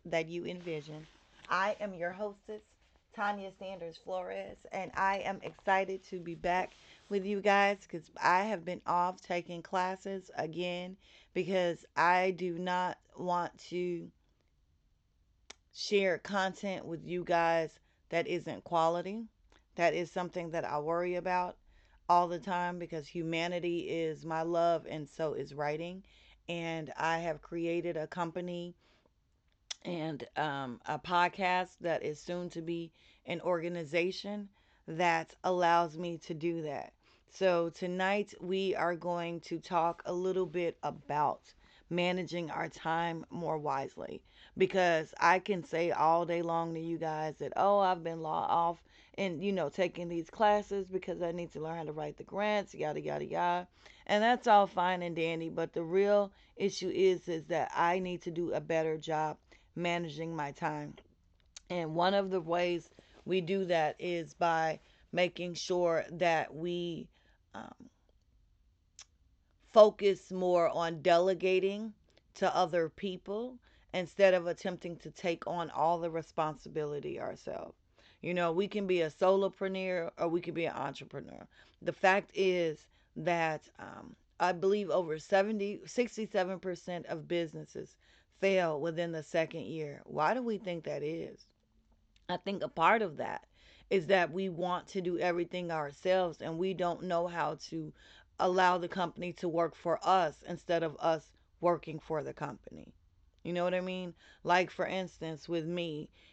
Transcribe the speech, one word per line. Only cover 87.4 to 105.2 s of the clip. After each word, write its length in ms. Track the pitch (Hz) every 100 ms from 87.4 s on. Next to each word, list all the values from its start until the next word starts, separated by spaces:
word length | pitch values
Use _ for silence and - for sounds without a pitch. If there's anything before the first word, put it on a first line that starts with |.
| 165 160 151 - - _ _ _ _ _
fail 420 | 196 190 170 151
within 300 | 165 160 170
the 140 | 160
second 380 | 147 165 160 160
year. 400 | 110 160 151 135
Why 300 | - 147 156
do 80 | 240
we 120 | 240 208
think 280 | 190 170
that 180 | 151 143
is? 460 | 147 165 160 - _ _ _ _ _ _ _ _ -
I 80 | 180
think 260 | - 196
a 60 | -
part 340 | - 165 226
of 140 | 196 139
that 320 | 117 - - _ - - -
is 160 | 190 156
that 240 | 190 170
we 200 | 170 190
want 360 | 165 180 180 -
to 140 | 196
do 180 | 175 170
everything 540 | 175 175 170 180 175
ourselves 680 | 160 143 143 185 185 180 151
and 180 | 147 165
we 160 | 190
don't 280 | 175 175 165
know 240 | 185 170 175
how 300 | 170 147 156 -
to 220 | 160 156 - - - _ -
allow 360 | 185 185 185 180
the 120 | 170
company 440 | 190 170 - 175
to 160 | 160 175
work 280 | 165 165 -
for 200 | 175 160
us 400 | 170 190 160 - -
instead 340 | 170 - 170
of 140 | 165 143
us 320 | 165 160 - _ _ _
working 400 | 175 165 - 151
for 240 | - 156
the 80 | 135
company. 580 | - 143 - - - - - _ _ _ _
You 80 | 170
know 100 | 175
what 120 | 175
I 60 | 180
mean? 320 | 185 185 180 - - -
Like, 300 | - 180 180
for 140 | - 180
instance, 640 | 185 180 -